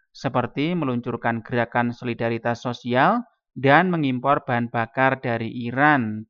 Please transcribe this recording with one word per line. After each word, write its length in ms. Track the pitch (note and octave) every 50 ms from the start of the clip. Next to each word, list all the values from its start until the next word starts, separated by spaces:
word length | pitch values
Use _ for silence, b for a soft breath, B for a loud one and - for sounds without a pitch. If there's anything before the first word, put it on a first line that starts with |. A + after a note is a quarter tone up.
| _ _ _
seperti 560 | - - C3 C3 B2+ A#2+ - - C3 D3 E3+ F3+
meluncurkan 720 | E3+ D3 C3 A#2+ A#2+ A#2+ B2 A#2 - - A#2 A2+ A2+ -
gerakan 480 | - B2 A#2+ A#2 - - A#2+ A#2+ A#2+ A#2+
solidaritas 720 | - - A#2+ A2+ - A#2 A#2 A#2 A2+ - A#2 A#2+ - -
sosial 560 | B2 A#2+ - - A#2+ A#2+ B2+ D3 F3+ A3+ A#3+ A#3+ - _ _ _ _ _
dan 400 | C3 B2+ C#3 C#3+ E3 F#3 F#3 F3
mengimpor 480 | D#3+ D3 C3 B2+ A#2+ B2+ C#3 D3 C#3+ - -
bahan 240 | A#2+ A#2+ A#2+ A#2+ -
bakar 480 | A#2 A2+ - - C3 C3 C3+ C3 C3
dari 480 | - B2 A#2 A2+ A2+ A2 - B2 A#2 A#2+
Iran, 560 | B2 C3+ D3 D3+ D3 B2+ A2+ G#2+ G#2+ A2 A2